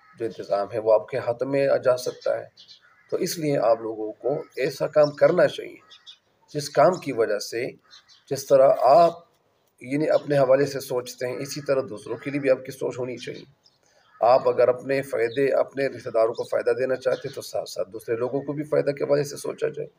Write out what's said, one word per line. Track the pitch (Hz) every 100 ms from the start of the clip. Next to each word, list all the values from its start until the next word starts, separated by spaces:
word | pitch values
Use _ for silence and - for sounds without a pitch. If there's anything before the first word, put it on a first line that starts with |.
| _ -
जो | 113
इंतज़ाम | - 98 98 98
है, | 110
वो | 110
आपके | 110 - 123
हाथ | 120 120
में | 131 139 139
आ | 127
जा | 127 123
सकता | - - - 113
है। | 110 _ - - _ _ -
तो | -
इसलिए | 175 175 151 143
आप | 113 113
लोगों | 110 110 107
को | - 120 151 - -
ऐसा | 131 - 151
काम | 151 147
करना | 143 143 175 143
चाहिए | - 110 - _ - - - _ _ _
जिस | 147 143
काम | - 160 185
की | 143
वजह | 117 104 104
से, | - 113 - - _ - _ _ -
जिस | 131 -
तरह | 135 135 127
आप, | 120 156 170 - - _ _ _ _ _
यानी, | 127 143 156
अपने | - 139 143
हवाले | 127 135 139
से | 135
सोचते | - 123 123 - 127
हैं, | 123
इसी | 139 151
तरह | 143 131
दूसरों | 101 104 - 123
के | 143
लिए | 143
भी | 139
आपकी | 131 139
सोच | - 131 123
होनी | 127 117
चाहिए। | - - - _ _ _ _ _ _ -
आप | 117 131 127
अगर | 123 123
अपने | 123 135 135
फ़ायदे, | 135 117 117 123 139
अपने | 123 - 135 135
रिश्तेदारों | 120 123 123 113
को | 120
फ़ायदा | 120 113 113
देना | 120 131 127
चाहते | 127 - 131
हैं, | 117
तो |
साथ-साथ | - 104 85 - 90
दूसरे | 110 - 113
लोगों | 123 139
को | 143
भी | 147
फ़ायदा | 147 143 143
के | 143
हवाले | 139 143
से | 143 -
सोचा | - - -
जाए। | - -